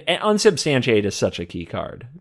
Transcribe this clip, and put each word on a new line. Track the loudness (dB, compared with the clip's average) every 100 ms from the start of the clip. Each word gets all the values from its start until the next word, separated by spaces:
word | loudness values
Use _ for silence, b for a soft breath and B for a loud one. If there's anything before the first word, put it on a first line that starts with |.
| 0
and | 0
unsubstantiate | 2 4 4 2 2 2 4 2 2
is | 0
such | -2 -2
a | -8
key | -10 -8
card | -8 -8 -12 -18 -14